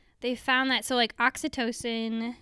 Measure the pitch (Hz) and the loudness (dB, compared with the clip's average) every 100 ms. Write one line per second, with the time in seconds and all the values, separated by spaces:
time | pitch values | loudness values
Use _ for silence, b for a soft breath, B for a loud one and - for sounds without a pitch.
0 | B B 240 240 - 262 269 262 - 247 | B B -4 -2 2 2 4 0 2 2
1 | 220 - 247 - 302 - 233 233 240 226 | 2 2 0 0 -6 -2 -4 -2 -4 -4
2 | 226 226 233 240 | -4 -4 -6 -8